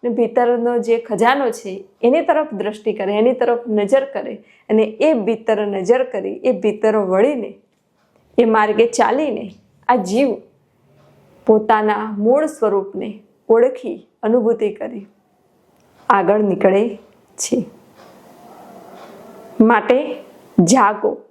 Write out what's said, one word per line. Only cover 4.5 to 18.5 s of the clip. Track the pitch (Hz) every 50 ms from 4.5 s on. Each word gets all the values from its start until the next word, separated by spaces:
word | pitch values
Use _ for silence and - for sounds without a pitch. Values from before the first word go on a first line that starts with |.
| _ _ _ _
અને | 214 220 220
એ | 214 220 - - 311 320
ભીતર | 240 196 185 226 220 - - 220 208 214 202
નજર | 202 196 185 175 233 254 269
કરી, | - - 202 185 196 202 - -
એ | 262
ભીતર | 247 196 - 214 214 214 - 220 214 214
વળીને, | 202 185 185 190 214 277 302 247 202 - - - _ _ _ _ _ _ _ _ _ _ _ _ _ _ _ -
એ | 233
માર્ગે | 226 220 220 214 214 208 214 233
ચાલીને | 233 - - 226 - 240 269 311 294 226 - 240 190 - _ _ _ _ _ _ -
આ | 247
જીવ | 247 185 180 196 233 285 262 208 180 - _ _ _ _ _ _ _ _ _ _ _ _ _ _ _ _ _ _ _ _
પોતાના | - 220 214 214 - 226 214 214 214 208 208 214 220 214 202
મૂળ | 208 220 254 285 311
સ્વરૂપને | 311 - - 233 214 196 196 190 - - 185 - 214 208 - _ _ _ _ _ -
ઓળખી, | 226 226 233 269 262 - - 233 113 - - _ _ _ -
અનુભૂતિ | 214 226 247 220 226 233 - 214 208
કરી | 202 - - 240 247 214 196 - _ _ _ _ _ _ _ _ _ _ _ _ _ _ _ _ _ _ - _
આગળ | 240 196 185 170 202 214
નીકળે | 214 202 180 - - 196 190 196 220 233 - - - _ _ _ _ _ _ -
છે. | - - 233 254 196 - - - _ _ _ _ - - - - - - - - - -